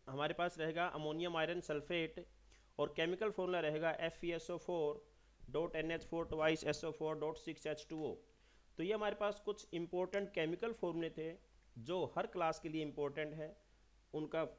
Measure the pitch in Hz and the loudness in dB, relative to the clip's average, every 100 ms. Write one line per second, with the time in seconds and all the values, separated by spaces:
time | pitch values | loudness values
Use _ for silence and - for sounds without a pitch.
0 | - 135 151 165 175 160 160 165 180 151 | -8 -2 0 2 0 2 0 2 0 0
1 | 151 160 175 165 156 175 - 151 143 175 | -2 0 0 2 2 0 0 -2 0 0
2 | 160 175 175 - - - - - 143 156 | 0 -4 -14 -20 -20 -20 -14 -2 -2 2
3 | 165 185 220 196 180 180 156 156 165 156 | 0 2 0 0 2 2 2 2 2 2
4 | 165 - 170 165 160 170 - 175 147 147 | -2 -2 -2 -2 -4 -6 -2 2 2 0
5 | - - - - - 143 170 160 160 165 | -10 -20 -20 -18 -4 0 0 0 0 -2
6 | 165 165 165 156 156 156 - 151 165 156 | -2 -2 0 4 6 6 2 2 0 0
7 | 156 151 151 156 - 156 156 147 - 160 | -2 0 -2 -2 -8 -4 -2 -4 -4 -4
8 | 147 - - - - - - - 180 214 | -2 -4 -12 -20 -20 -20 -14 -4 0 2
9 | 214 214 208 202 - 208 - 170 170 180 | 2 2 0 0 -4 -4 -4 -4 0 0
10 | 180 196 202 - 160 175 233 226 175 165 | 2 0 0 0 2 2 -2 0 0 0
11 | 165 160 160 170 - - - 120 113 180 | -2 -2 -6 -8 -18 -20 -18 -12 -2 0
12 | 139 170 - 180 165 160 170 156 151 147 | 0 0 -2 2 2 0 -2 -2 -2 0
13 | 143 143 151 156 156 - - - - - | -2 0 -4 -4 -8 -10 -20 -20 -20 -20
14 | - 151 151 160 151 | -8 -4 0 0 0